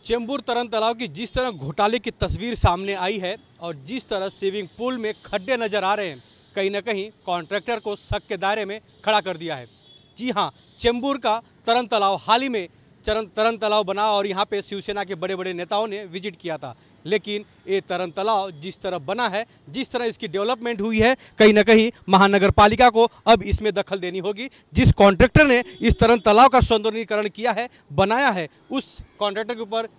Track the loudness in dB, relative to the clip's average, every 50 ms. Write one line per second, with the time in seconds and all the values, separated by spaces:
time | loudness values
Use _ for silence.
0 | _ -4 -4 -4 -4 -6 -8 -6 -4 -4 -4 -4 -4 -4 -2 -2 -2 -2 -2 -4
1 | -8 -10 -8 -12 -12 -6 -4 -4 -4 -4 -6 -8 -10 -8 -2 0 0 0 0 -2
2 | -4 -8 -6 _ -4 -4 -4 -6 -6 -8 -2 0 2 2 2 0 -4 -6 -6 -4
3 | -4 -4 -4 -4 -6 -8 -8 -10 _ _ _ _ -12 -12 -12 -12 -14 -12 -12 -12
4 | -8 -6 -6 -4 -4 -6 -8 -4 -6 -4 -4 -4 -8 -10 _ -6 -6 -4 -4 -4
5 | -6 -8 -8 -10 -10 -8 -8 -6 -2 -2 -2 -2 -2 -4 -2 -2 0 0 -2 -2
6 | -4 -8 -8 -12 -20 -20 -20 _ _ _ _ -4 -4 -2 -4 -4 -4 -4 -6 -6
7 | -6 -10 _ _ _ -6 -6 -6 -4 -6 -6 -6 -4 -4 -6 -6 -4 -8 -8 -8
8 | -8 -8 -8 -8 _ _ -8 -4 -2 -2 -2 -2 -4 -8 -10 -12 _ _ _ _
9 | -2 0 0 0 -2 -4 -10 -8 -8 -10 -10 -10 -12 -18 _ _ _ -20 -20 _
10 | _ _ _ -8 -6 -4 -2 -2 -2 -4 _ _ _ _ _ -2 -2 -2 -2 0
11 | -4 -4 -4 -2 -2 -2 -2 -2 _ _ _ _ _ 0 0 0 0 0 0 0
12 | 2 0 0 -2 0 2 2 2 2 -2 -4 -6 -8 -8 _ _ _ _ _ _
13 | _ -4 -4 -4 -4 -6 _ 0 0 0 0 -2 -2 0 0 0 0 -2 -2 -2
14 | 0 0 0 0 -2 -2 -2 -4 -4 _ -4 -8 -6 -8 -12 -10 -8 -8 -6 -6
15 | -6 -8 -8 -8 -6 -6 -6 -6 -6 -8 -8 -8 -6 -4 -2 -2 -2 -4 -6 -10
16 | -12 -12 -14 -10 -10 -10 -12 _ -10 -10 -10 -10 -10 -16 -16 _ _ _ _ _
17 | _ -4 -4 -4 -2 -4 -8 -8 -8 _ _ _ _ -4 -4 -4 -2 -4 -6 -6
18 | -6 -6 -6 -4 -2 0 0 0 -2 -4 -10 -14 -14 -14 -14 _ -8 -8 -8 -8
19 | -8 -8 -4 -4 -4 -4 -4 -6 -8 _ _ _ _ -12 -10 -10 -10 -6 -6 -4
20 | -4 -4 -6 -8 -12 -8 -6 -4 -4 -4 -4 -4 -6 -8 -6 -4 -4 -2 2 2
21 | 4 2 2 _ -6 -20 _ 6 6 8 8 6 6 6 6 6 6 2 -2 -8
22 | _ 2 4 6 6 6 6 4 4 4 6 6 6 6 6 6 4 6 6 4
23 | 2 2 _ -2 _ 4 4 4 4 -2 -4 -2 -2 -2 -2 -2 -4 -4 -6 -6
24 | -6 -6 -8 -6 -6 -6 -6 -6 -10 -14 _ -20 _ _ 0 4 4 4 6 8
25 | 6 6 8 6 2 4 _ 4 6 6 4 2 0 -4 -10 -2 0 0 2 4
26 | 4 4 4 4 4 4 8 8 8 8 8 4 4 4 0 0 0 -2 -4 -4
27 | -6 -4 -4 -2 -2 -4 _ -4 -4 -2 -2 -2 -6 -8 _ -20 _ _ 0 0
28 | 2 2 2 2 2 0 0 -2 -6 -8 _ _ _ _ -6 -6 -6 -8 -16 -20
29 | -20 _ _ -6 -6 -4 -4 -6 -6 -8 -8 -8 -8 -6 -6 -6 -6 -8 _